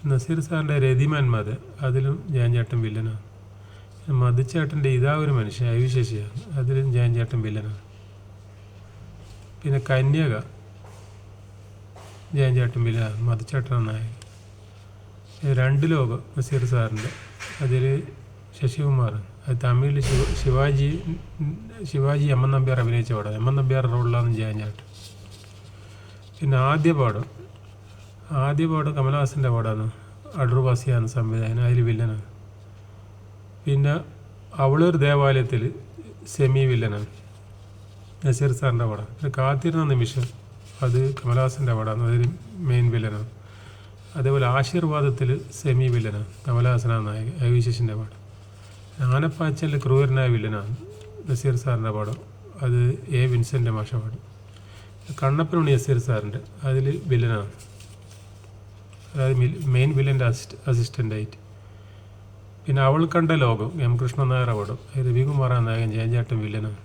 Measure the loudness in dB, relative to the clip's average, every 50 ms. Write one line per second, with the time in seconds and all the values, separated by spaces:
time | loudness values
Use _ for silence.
0 | 0 2 0 0 0 0 -2 -4 -2 -2 -2 -2 -2 0 0 2 2 4 4 4
1 | 4 2 2 2 2 2 2 2 0 -4 -6 -8 -10 -16 -12 -6 -4 0 0 0
2 | 0 0 -2 -4 -4 -4 0 2 2 2 2 2 0 0 -2 -2 -2 -2 -2 -4
3 | -4 -4 -6 -8 -12 -16 -20 -20 -20 -20 -20 -20 -20 -20 -20 -20 -20 -20 -20 -14
4 | -6 -2 0 2 4 4 4 2 0 0 0 -2 -2 0 -2 0 0 2 2 4
5 | 2 2 2 2 2 2 2 2 0 -2 -2 -2 0 0 2 2 2 2 2 0
6 | 0 0 -2 -6 -6 -8 -8 -10 -10 -6 -4 -2 0 0 0 2 2 2 2 2
7 | 4 4 2 2 0 0 -2 -2 -2 -2 -4 -4 -6 -6 -8 -10 -12 -20 -20 -20
8 | -20 -20 -20 -20 -20 -20 -20 -20 -20 -20 -20 -20 -20 -20 -20 -20 -20 -20 -20 -20
9 | -20 -18 -18 -20 -18 -20 -20 -20 -20 -20 -20 -8 -4 -2 -2 -2 0 0 2 2
10 | 4 4 4 4 2 2 0 -2 -6 -10 -16 -20 -20 -20 -20 -20 -20 -20 -20 -20
11 | -20 -20 -20 -20 -20 -20 -20 -20 -20 -20 -20 -20 -20 -20 -20 -20 -20 -20 -20 -20
12 | -20 -20 -20 -20 -14 -6 0 2 2 4 4 2 2 0 0 0 0 0 2 0
13 | -2 -2 -2 -2 0 0 0 -2 -2 -4 -4 -4 -2 0 0 0 0 -2 -2 -4
14 | -6 -8 -10 -12 -18 -20 -20 -20 -20 -20 -20 -20 -20 -20 -20 -20 -20 -20 -20 -20
15 | -20 -20 -20 -20 -20 -20 -16 -6 -2 0 2 2 4 4 4 4 4 2 2 2
16 | 2 0 -2 -6 -8 -8 -4 -4 -2 0 0 0 0 2 2 2 0 0 -2 -4
17 | -6 -8 -10 -12 -18 -20 -18 -16 -16 -14 -8 -4 -2 0 2 2 2 2 0 0
18 | -4 -8 -14 -18 -20 -20 -20 -20 -20 -20 -8 -4 -2 -2 -2 0 0 2 2 2
19 | 2 0 -2 -6 -8 -10 -18 -14 -6 -4 -4 -2 0 2 2 2 2 2 2 2
20 | 2 2 2 2 2 2 0 0 0 2 2 4 4 2 2 2 2 0 0 -2
21 | -4 -6 -8 -8 -10 -14 -8 -6 -6 -4 -4 -8 -12 -16 -14 -12 -12 -4 -2 0
22 | 0 2 2 2 2 2 4 4 4 4 4 2 2 2 2 2 2 2 2 0
23 | 0 0 -2 -2 -2 -4 -4 0 0 2 2 2 2 2 2 2 2 2 2 2
24 | 2 2 2 2 2 2 2 0 -2 -2 -4 -4 -6 -6 -8 -10 -16 -20 -20 -20
25 | -20 -20 -20 -20 -20 -20 -20 -20 -20 -20 -20 -20 -20 -20 -20 -20 -20 -20 -20 -20
26 | -20 -20 -20 -20 -20 -20 -12 -4 0 2 2 4 4 4 2 4 4 2 4 4
27 | 2 2 0 -2 -6 -6 -10 -20 -20 -20 -20 -20 -20 -20 -20 -20 -20 -20 -20 -20
28 | -20 -20 -20 -20 -12 -4 -2 0 0 2 2 2 2 2 2 0 0 -2 0 0
29 | 0 2 2 2 0 0 0 0 2 2 2 2 0 0 -2 -2 -4 -4 -6 -8
30 | -18 -20 -20 -20 -18 -10 -4 -2 0 2 2 2 4 2 2 2 2 0 0 0
31 | 0 0 -2 -2 -2 0 0 -2 -2 -2 0 0 2 4 4 4 4 2 2 0
32 | 0 -2 -2 -4 -8 -12 -18 -20 -20 -20 -20 -20 -20 -20 -20 -20 -20 -20 -20 -20
33 | -20 -20 -20 -20 -20 -20 -20 -20 -20 -20 -20 -8 -2 0 2 4 4 2 2 0
34 | -4 -8 -16 -20 -20 -20 -20 -20 -20 -14 -2 2 2 4 6 6 6 4 4 4
35 | 4 4 4 4 4 4 4 4 2 2 0 0 0 -2 -6 -8 -16 -18 -18 -18
36 | -18 -18 -18 -18 -16 -14 -2 2 2 4 4 4 4 4 2 2 0 0 -2 -4
37 | -8 -10 -12 -20 -20 -20 -20 -20 -20 -20 -20 -20 -20 -20 -20 -20 -20 -20 -20 -20
38 | -20 -20 -16 -4 0 0 2 2 2 0 0 2 0 0 2 2 0 0 -2 -4
39 | -8 -12 -10 -6 -6 -4 -2 0 0 2 2 2 0 0 0 2 2 2 2 2
40 | 2 0 0 -4 -4 -4 -8 -14 -20 -20 -20 -20 -20 -20 -8 -2 0 2 2 2
41 | 2 2 -2 -2 -2 0 2 2 2 2 0 -2 -2 0 0 0 0 -2 -2 0
42 | 0 2 2 2 2 2 -2 -4 -12 -16 -12 -6 -2 2 2 4 4 4 2 2
43 | -2 -2 -4 -6 -8 -10 -12 -18 -20 -20 -20 -20 -20 -20 -20 -20 -20 -20 -20 -20
44 | -20 -12 -6 -2 0 2 2 4 2 4 4 2 2 2 0 0 0 2 0 2
45 | 2 0 0 0 0 0 0 -2 -4 -12 -16 -6 -2 2 2 4 4 2 2 0
46 | 0 -2 -4 -6 -8 -8 -12 -10 -4 0 2 2 4 4 2 2 2 2 0 0
47 | -2 -4 -4 -4 -6 -6 -4 -2 2 4 4 4 4 2 0 0 0 -2 -2 -4
48 | -6 -8 -12 -18 -20 -20 -20 -20 -20 -20 -20 -20 -20 -20 -20 -20 -20 -20 -6 -4
49 | 0 2 2 2 2 0 -2 -2 -2 -2 -2 -2 -2 -2 -2 -2 2 4 4 4
50 | 4 4 2 2 4 4 2 2 0 -2 -4 -4 -4 -6 -8 -8 -10 -16 -16 -18
51 | -18 -18 -18 -14 -6 -4 -4 -2 0 0 0 0 0 0 -2 0 -2 -2 -4 -4
52 | -4 -6 -8 -10 -12 -20 -20 -20 -20 -20 -10 -4 -2 0 2 4 4 2 0 -2
53 | -6 -2 0 2 2 2 2 0 0 0 0 0 0 0 0 -2 -4 -4 -4 -4
54 | -4 -6 -10 -10 -14 -18 -20 -20 -20 -20 -20 -20 -20 -20 -20 -20 -20 -20 -20 -20
55 | -14 -14 -8 -2 0 0 2 2 0 0 2 2 4 4 4 2 4 2 0 0
56 | 2 0 -2 -2 -2 -4 -8 -8 -12 -12 -16 -6 -4 0 0 0 0 0 -2 -2
57 | -2 0 2 2 2 2 0 -2 -4 -6 -12 -16 -20 -20 -20 -20 -20 -20 -20 -20
58 | -20 -20 -20 -20 -20 -20 -20 -20 -20 -20 -20 -20 -20 -20 -20 -20 -20 -20 -20 -20
59 | -20 -10 -4 -2 0 2 2 2 2 2 0 -2 -2 0 2 4 4 4 2 2
60 | 2 2 2 2 2 0 0 -2 -6 -14 -16 -10 -2 0 0 0 0 -2 -2 -4
61 | -4 -2 -2 -4 -6 -8 -10 -18 -20 -20 -20 -20 -20 -20 -20 -20 -20 -20 -20 -20
62 | -20 -20 -20 -20 -20 -20 -20 -20 -20 -20 -20 -12 -4 -2 0 4 4 4 4 4
63 | 2 2 2 2 2 4 2 4 4 2 2 0 -2 -6 -4 -2 0 2 2 2
64 | 0 -2 0 0 0 0 2 0 0 0 0 -2 -2 -6 -6 -10 -10 -8 -6 -2
65 | 0 2 2 2 2 2 2 2 2 2 2 2 2 0 0 0 -2 -2 -2 -2
66 | -2 0 0 0 0 0 -2 -4 -2 -4 -4 -4 -6 -6 -8 -10